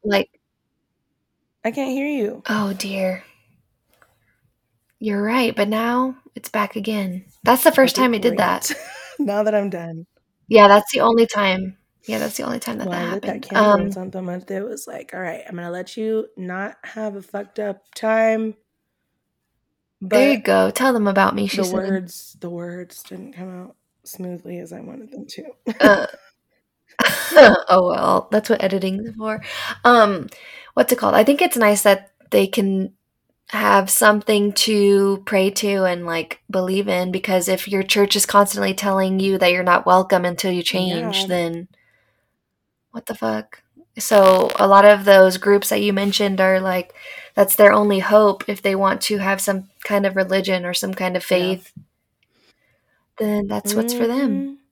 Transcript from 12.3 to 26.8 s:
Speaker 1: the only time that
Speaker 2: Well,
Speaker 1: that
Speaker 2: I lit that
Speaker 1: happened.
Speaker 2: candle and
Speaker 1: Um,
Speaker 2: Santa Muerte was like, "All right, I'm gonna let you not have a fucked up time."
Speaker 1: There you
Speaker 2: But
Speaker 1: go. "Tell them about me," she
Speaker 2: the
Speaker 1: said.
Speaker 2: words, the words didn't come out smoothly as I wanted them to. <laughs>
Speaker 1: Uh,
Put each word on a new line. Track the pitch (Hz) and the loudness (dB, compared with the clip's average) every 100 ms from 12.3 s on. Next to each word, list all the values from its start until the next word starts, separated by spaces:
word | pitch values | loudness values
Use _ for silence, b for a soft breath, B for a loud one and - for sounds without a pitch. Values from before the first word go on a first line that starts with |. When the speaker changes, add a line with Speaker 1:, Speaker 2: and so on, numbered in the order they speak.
| - | -6
Speaker 1:
the | |
only | - 240 | -8 -8
time | - 220 | -8 -8
that | 190 | -8
Speaker 2:
Well, | 175 | -6
Speaker 1:
that | 175 | -6
Speaker 2:
I | |
lit | 190 | -6
that | 202 | -8
Speaker 1:
happened. | - - | -10 -4
Speaker 2:
candle | 202 208 | 2 4
and | 202 | 4
Speaker 1:
Um, | 196 | 0
Speaker 2:
Santa | 190 185 185 | -6 -12 -12
Muerte | 180 180 185 196 | -10 -12 -10 -10
was | 208 - - | -10 -12 -14
like, | - - | -16 -14
"All | 180 | -12
right, | 180 160 - | -10 -12 -14
I'm | |
gonna | 175 175 | -12 -10
let | 175 185 - | -10 -12 -8
you | 220 220 220 - | -4 -4 -6 -12
not | 180 185 202 - | -10 -8 -10 -12
have | - - 220 | -18 -10 -10
a | 202 | -10
fucked | 185 202 202 - | -12 -14 -12 -10
up | 208 196 _ | -8 -10 _
time." | - 220 220 220 220 220 214 _ _ _ _ _ _ _ _ _ _ _ _ _ _ | -8 -2 2 2 0 -4 -8 _ _ _ _ _ _ _ _ _ _ _ _ _ _
Speaker 1:
There | 190 220 277 | -2 2 4
you | 262 | 2
Speaker 2:
But | |
Speaker 1:
go. | 202 190 190 | 2 2 2
"Tell | - 262 | 0 0
them | 240 202 | 0 0
about | 196 190 196 | 2 2 0
me," | 202 | -4
she | 196 | -4
Speaker 2:
the | |
Speaker 1:
said. | 185 | -4
Speaker 2:
words, | 185 190 190 180 - - - | -4 -4 -6 -6 -18 -20 -16
the | 175 | -14
words | 175 175 175 175 - | -12 -12 -14 -16 -20
didn't | - 185 185 | -20 -18 -18
come | 175 185 | -16 -16
out | 180 185 _ _ _ | -16 -20 _ _ _
smoothly | - - 185 175 175 175 | -20 -14 -12 -12 -12 -14
as | 170 | -14
I | 175 | -16
wanted | - 269 220 | -16 -18 -18
them | - - | -18 -16
to. | - 311 - - | -18 -18 -12 -10
<laughs> | 220 | 2
Speaker 1:
Uh, | - 196 139 - _ _ _ _ _ _ | 4 4 0 -12 _ _ _ _ _ _